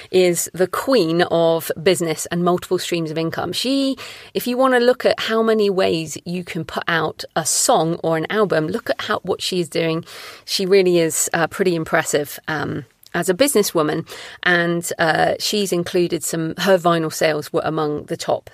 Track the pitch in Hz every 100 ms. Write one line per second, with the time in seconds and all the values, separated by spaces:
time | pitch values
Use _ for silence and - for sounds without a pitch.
0 | - 185 180 170 - 165 180 - - 262
1 | 160 170 170 165 165 165 - - 160 170
2 | 165 151 - 175 175 175 - 180 - 175
3 | 156 151 165 - - - 240 277 269 262
4 | - - - 196 240 247 262 247 240 254
5 | 214 - - 226 226 220 202 185 190 170
6 | 156 - - 180 170 170 151 208 - 165
7 | 156 - - - 160 - - 220 160 170
8 | 160 160 156 208 196 160 156 226 - -
9 | - 214 175 - - 180 170 165 165 160
10 | - - - - - - 185 196 180 175
11 | 165 - - - 160 - 185 165 156 170
12 | - 147 147 - - 151 151 156 - _
13 | - 170 180 180 285 220 202 170 151 160
14 | - - - - 175 175 170 170 - -
15 | 165 160 160 - - 208 196 175 170 185
16 | 170 160 - 165 160 - 180 190 170 170
17 | 156 - 165 151 147 165 - 156 151 151
18 | - 165 - - -